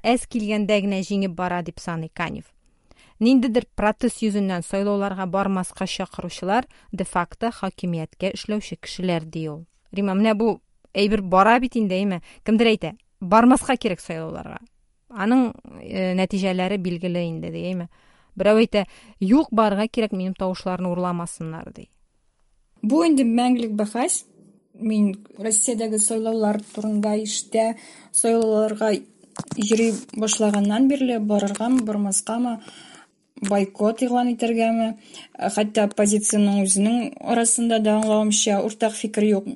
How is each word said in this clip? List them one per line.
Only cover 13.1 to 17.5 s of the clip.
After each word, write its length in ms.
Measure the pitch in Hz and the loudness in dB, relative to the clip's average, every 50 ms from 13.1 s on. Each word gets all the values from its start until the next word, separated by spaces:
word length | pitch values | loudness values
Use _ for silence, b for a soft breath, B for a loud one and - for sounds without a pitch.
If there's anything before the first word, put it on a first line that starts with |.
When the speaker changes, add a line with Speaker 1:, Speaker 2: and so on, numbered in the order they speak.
| _ _ | _ _
Speaker 1:
бармаска 560 | 190 180 196 220 233 247 262 - - - 262 | -2 2 4 6 8 8 6 6 4 0 -2
кирәк 240 | 240 - 220 180 - | -2 -2 -4 -4 -4
сайлауларга. 600 | - - 170 160 160 160 165 156 151 - - - 233 - _ _ _ _ _ _ _ _ | -8 -10 -10 -10 -10 -10 -10 -12 -12 -14 -16 -16 -18 -20 _ _ _ _ _ _ _ _
Аның, 400 | 247 214 190 214 247 262 254 226 - - - - - - - | -10 -4 0 2 4 4 4 2 -2 -8 -16 -20 -20 -20 -14
э, 300 | - - 190 190 185 185 | -8 -6 -4 -2 0 0
нәтиҗәләре 640 | 185 190 180 - 190 190 190 185 180 180 185 202 202 | 0 0 0 0 -2 -2 -2 0 -2 -2 -2 -2 -2
билгеле 480 | 175 180 175 170 175 180 175 175 175 170 | -4 -4 -6 -4 -4 -4 -4 -2 -4 -4
инде, 240 | 165 160 165 170 | -6 -8 -8 -10